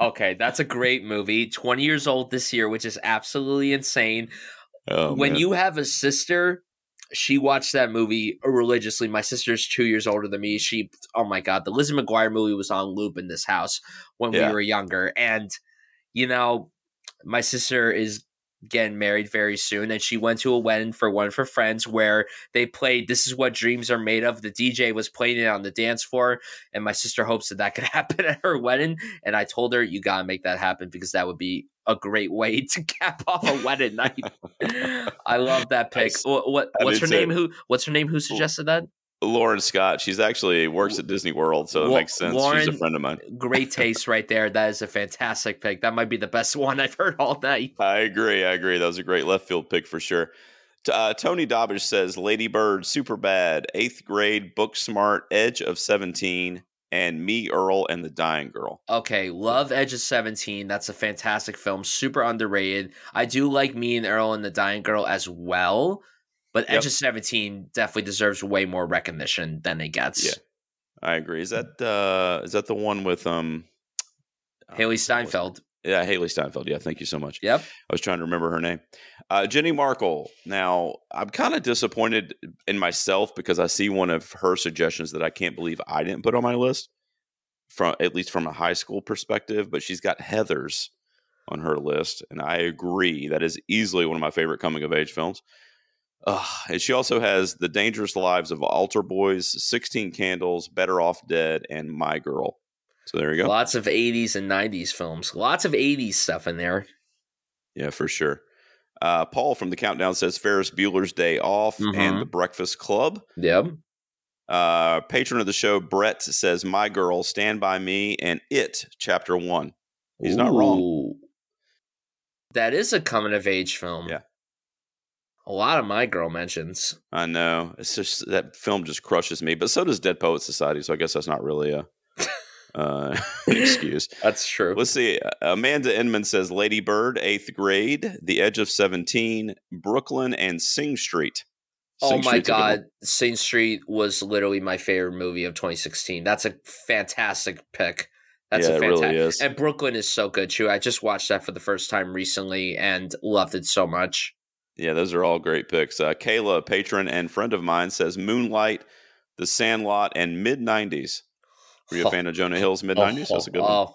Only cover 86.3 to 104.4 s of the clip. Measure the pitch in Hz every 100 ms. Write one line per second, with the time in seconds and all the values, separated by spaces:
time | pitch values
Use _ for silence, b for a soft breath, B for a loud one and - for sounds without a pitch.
86.3 | 120 120 123 127 131 - _ _ _ _
87.3 | _ _ _ _ - 85 - 87 90 90
88.3 | 90 82 76 85 87 - 101 - 104 -
89.3 | 107 - 107 98 73 - 92 98 - -
90.3 | 104 104 73 73 - - _ _ _ _
91.3 | _ - 76 80 73 73 73 80 - -
92.3 | 78 73 85 85 80 90 95 90 76 73
93.3 | 78 82 - - 107 104 90 80 80 78
94.3 | 85 80 76 87 78 76 78 78 80 82
95.3 | - b b b b b b b _ -
96.3 | 98 B B B 90 - 127 127 117 110
97.3 | 95 92 - 87 101 107 107 101 98 92
98.3 | 90 82 78 53 80 98 107 90 92 98
99.3 | 92 - - - 117 - 117 95 - 95
100.3 | 90 90 87 - - 92 92 85 87 -
101.3 | 82 80 80 - 78 78 78 76 78 73
102.3 | 69 - - _ _ _ _ - 80 76
103.3 | 78 95 110 127 123 104 98 120 117 113
104.3 | 101